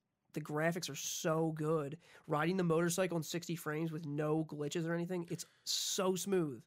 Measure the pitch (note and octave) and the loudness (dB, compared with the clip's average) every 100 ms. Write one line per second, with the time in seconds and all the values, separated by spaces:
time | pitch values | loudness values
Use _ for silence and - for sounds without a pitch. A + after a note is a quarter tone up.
0 | _ _ _ - D3+ D3+ E3 F3 D#3+ C#3 | _ _ _ -8 -4 0 2 0 -4 -6
1 | - - F3 D#3+ E3 D#3 D3+ D#3+ C#3 D#3+ | -6 -2 0 2 2 0 0 0 0 -8
2 | - - - D3+ D#3+ F#3+ F3 D#3+ E3+ E3+ | -14 -16 -2 2 2 4 4 4 4 2
3 | F#3 E3+ D#3 E3+ E3+ E3 D#3 D3+ E3 D#3 | 2 0 -2 -4 -4 -4 -2 -2 -2 -4
4 | D3 C#3+ D3+ D#3+ D#3 D3 D3 F3 E3 E3+ | -4 0 2 2 0 -4 -4 -2 0 0
5 | E3+ F3+ E3+ E3 - _ - - - - | -2 -4 -4 -8 -8 _ -4 -2 0 2
6 | F#3+ F#3 G3+ F#3+ D#3 A#2 | 2 2 2 2 2 -2